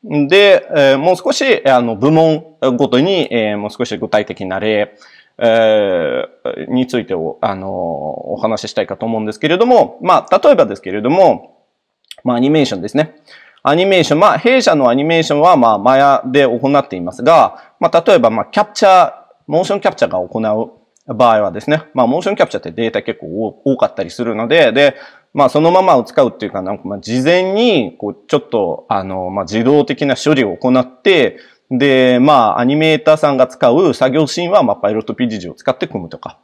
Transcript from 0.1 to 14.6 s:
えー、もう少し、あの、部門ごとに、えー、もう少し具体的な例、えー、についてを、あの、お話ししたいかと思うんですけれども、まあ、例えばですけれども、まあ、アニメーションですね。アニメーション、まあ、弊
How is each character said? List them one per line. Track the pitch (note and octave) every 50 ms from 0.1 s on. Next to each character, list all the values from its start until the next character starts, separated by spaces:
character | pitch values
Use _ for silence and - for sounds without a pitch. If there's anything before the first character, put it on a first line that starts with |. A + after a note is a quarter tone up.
| D3+ D3 C#3+ C#3 F3+ G3 G3+ G3+ - - - - F3+
え | D3+ C#3 C3+ C3+
ー、 |
も | C3+ D3 F3 F#3
う |
少 | F3+ - C4+
し、 | C4 - - C4+ A3 - -
あ | C3+ C3 B2
の、 | A#2+ A#2 A2
部 | G2 A#2+ C#3+
門 | D#3+ D#3+ D#3+ D#3+ D#3 D3+ E3 - _ _ - C3 B2
ご | B2 C#3+ C3+
と | B2 B2+
に、 | D3 F#3+ G3 F3 C3 -
え | - A#2 G#2+ G#2+ G#2
ー、 |
も | G#2 G#2
う | G#2
少 | - - A#2+
し | - A2
具 | E2+ A2 G#2
体 | - G#2+ G#2
的 | - F#2 - G2
な | F2+ F#2 F#2+
例、 | G2+ A2 G#2+ G#2 G#2 - _ _ - - _ _ _ _ _
え | - A#2 A#2 A2+ A#2 A2 A2 G#2+ G#2+ G2+ G2 F#2 F2 D#2+ C#2+ B1 B1+ - - _ _ _ B1 - - -
ー、 | -
に | B2 B2+ B2+
つ | B2+ - A#2+
い | G#2
て | - F#2+
を、 | E2+ D#2+ D#2 - _
あ | - G#2+ G2
の、 | F#2+ F#2+ G2
お | F#2+ F#2 F2 E2+ D#2+ C#2 D2 D2+ - - - - F2+
話 | E2+ - A2 A2+ G#2 -
し | G#2+
し | -
た | -
い | G2
か | - G2
と | - -
思 | A2+ A2+ A2
う |
ん | G#2+
で | G#2+
す | G#2+ -
け | -
れ | D3+ E3+
ど | F3+ A#3
も、 | B3 B3+ A3 - - - -
ま | - F#3 F3 C#3+ - -
あ、 | F#3 F#3+ -
例 | D4+
え | C#4+
ば | F3 C#3
で | G2+ G2+
す | -
け | _ F#2+
れ | F#2 G#2+
ど | G#2+ B2
も、 | D#3+ F#3+ F#3+ D#3 G#2+ F2+ - _ _ _ _ _ _ _ _ _ _ _ _ _ - - _
ま | B2+ B2
あ、 |
ア | A#2+
ニ | B2+ C#3
メ | D3+ D#3 C#3
ー |
シ | - -
ョ |
ン | F#2
で | F2 G#2
す | -
ね。 | C#3 D#3 D#3 _ _ _ _ - - _ _ _ _ _
ア | B2+ D3
ニ | E3+ F#3
メ | G3 G3 F3+
ー | D#3+
シ | -
ョ | D3
ン、 | D#3
ま | G3 G3+ B2
あ、 |
弊 | D#3+ - A#3+ C4 C4